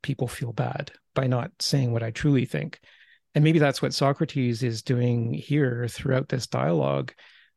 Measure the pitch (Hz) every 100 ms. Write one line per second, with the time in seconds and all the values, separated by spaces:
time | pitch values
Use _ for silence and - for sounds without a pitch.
0 | - 135 120 - 120 113 123 - - -
1 | _ - 131 123 - - - 143 127 117
2 | 113 113 151 139 120 - - - - -
3 | - _ _ - 151 160 147 135 135 135
4 | 139 139 160 143 123 117 123 113 - 123
5 | 123 120 117 147 - 143 135 120 120 -
6 | 139 131 143 127 - 127 131 82 69 69
7 | 127 - - - _